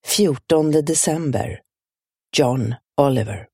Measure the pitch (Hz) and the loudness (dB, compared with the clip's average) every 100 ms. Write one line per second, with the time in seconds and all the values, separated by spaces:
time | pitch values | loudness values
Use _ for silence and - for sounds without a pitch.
0 | - - 196 135 - 160 156 156 147 160 | -4 0 0 0 0 2 4 0 0 -2
1 | - 160 156 107 - 98 _ _ _ _ | -2 -2 -2 -4 -4 -10 _ _ _ _
2 | _ _ _ - 127 131 110 123 _ - | _ _ _ 0 2 0 -4 -6 _ 0
3 | 139 127 107 - - | 2 2 -4 -10 -14